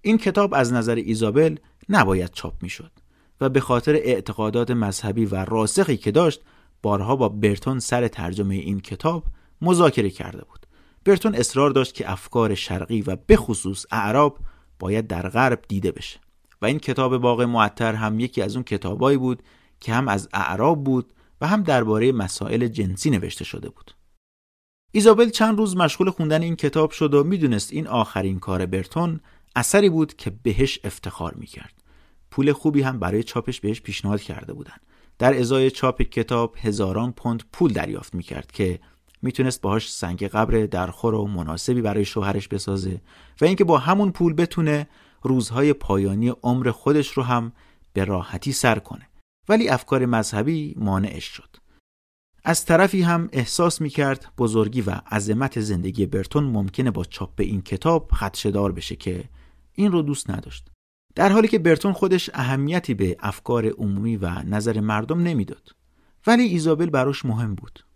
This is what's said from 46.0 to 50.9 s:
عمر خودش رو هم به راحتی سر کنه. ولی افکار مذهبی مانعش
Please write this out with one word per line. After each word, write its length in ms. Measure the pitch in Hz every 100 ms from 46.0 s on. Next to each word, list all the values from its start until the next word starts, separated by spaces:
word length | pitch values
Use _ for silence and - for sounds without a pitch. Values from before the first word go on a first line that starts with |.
| 98 101 120
عمر 420 | 120 123 123 123
خودش 420 | 110 156 151 139
رو 100 | -
هم 300 | 123 120 117 - _ _ _
به 120 | 98
راحتی 480 | 95 95 90 90 139
سر 260 | 131 127 107
کنه. 300 | - - - _ _ _ -
ولی 200 | 220 233
افکار 380 | 127 - 135 123
مذهبی 680 | 113 107 104 123 160 147 -
مانعش 460 | 104